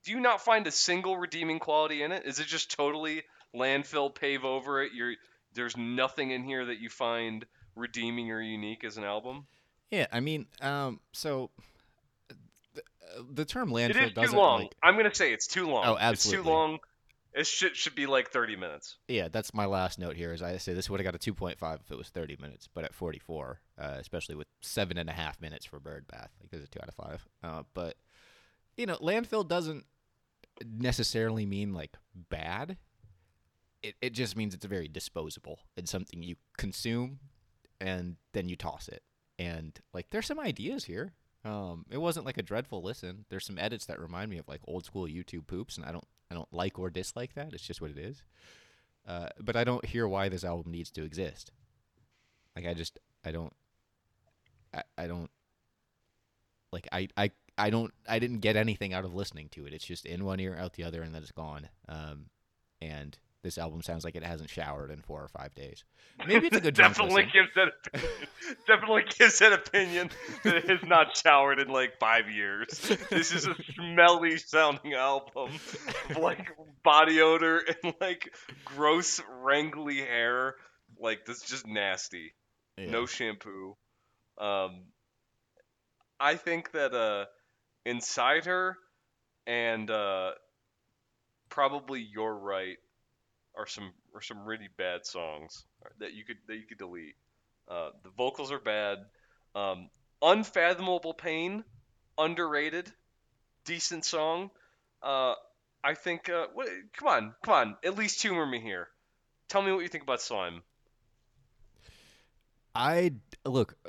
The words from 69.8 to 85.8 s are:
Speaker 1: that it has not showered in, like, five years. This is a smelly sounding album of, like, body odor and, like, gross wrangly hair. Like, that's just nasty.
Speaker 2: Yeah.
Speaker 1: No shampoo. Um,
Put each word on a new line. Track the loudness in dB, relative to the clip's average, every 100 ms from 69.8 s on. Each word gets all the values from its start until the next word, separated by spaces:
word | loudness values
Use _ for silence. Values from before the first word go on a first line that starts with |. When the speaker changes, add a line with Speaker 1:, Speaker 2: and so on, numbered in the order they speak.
| 4 0 -2 -6 -12 0
Speaker 1:
that | 4 4
it | 4
has | 2 8
not | 8 8 6
showered | 10 10 8 4
in, | 2
like, | 2 0 2
five | 4 4 4
years. | -2 -2 -4 -6 -6 -2 -2 0
This | 0 2
is | 0 -2
a | -4 -8
smelly | -10 2 10 10 10 4 0
sounding | 2 4 6 2 -4
album | 0 2 2 -2 -6 -6 -8 -12 -10 -8 -8 -4
of, | 0
like, | 0 0 -10 -14 -20 4
body | 10 12 12 10
odor | 10 8 6 4 2 -2
and, | -4 -2
like, | -4 -4 -8 -14 -18 -16
gross | -12 4 6 6 4 -2 -6 -2
wrangly | 4 4 2 -4 -4 -2
hair. | 0 2 2 2 0 -4 -20 _ _ -4
Like, | -2 -2 -6
that's | -10 -8
just | -8 -4
nasty. | -2 0 -2 -6 -12 -16 _ _ _ _ -12
Speaker 2:
Yeah. | -4
Speaker 1:
No | -2 -2
shampoo. | -4 -4 -6 -12 -12 -14 -16 _ _ _ _ _ -6
Um, | -2 0 0 -6 -20 _ _ _ _ _ _ _ _ _